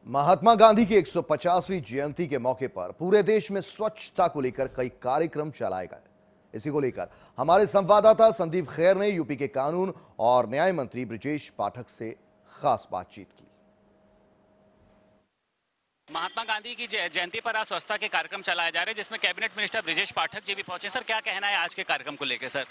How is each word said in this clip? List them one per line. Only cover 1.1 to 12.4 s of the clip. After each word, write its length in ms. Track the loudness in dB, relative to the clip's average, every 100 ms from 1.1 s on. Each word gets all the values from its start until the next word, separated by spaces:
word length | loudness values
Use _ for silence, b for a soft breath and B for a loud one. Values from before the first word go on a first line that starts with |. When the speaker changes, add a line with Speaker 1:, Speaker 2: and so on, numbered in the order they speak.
| -4
Speaker 1:
पचासवीं 600 | 0 0 2 0 0 -6
जयंती 440 | -4 -6 -6 -4 -2
के 120 | 0
मौके 300 | -2 -2 -4
पर 240 | -6 -10
पूरे 300 | -6 2 4
देश 280 | 4 2 0
में 100 | -6
स्वच्छता 680 | -8 -6 -6 -6 -12 0 0
को 120 | 0
लेकर 280 | -4 -2 -6
कई 200 | -4 -6
कार्यक्रम 640 | -6 -2 0 -2 -4 -8
चलाए 360 | -6 -6 -6 -8
गए। 220 | -14 _ _ _ _ _
इसी 160 | -10 -4
को 100 | -2
लेकर 280 | -2 -4 -10 b b -6
हमारे 280 | 4 4 6
संवाददाता 640 | 2 6 6 8 8 6
संदीप 400 | 4 -2 -2 -4
खैर 260 | 2 4 4
ने 120 | 2
यूपी 280 | -2 -4 -4
के 120 | -4
कानून 460 | -2 -2 -2 -4 -6 B _
और 300 | 4 4 2
न्याय 240 | 0 0
मंत्री 320 | 0 -4 -8
ब्रिजेश 440 | -8 -8 -6 -8 -10
पाठक 400 | -6 -6 -6 -16
से 280 | -12 -12 -12 _ _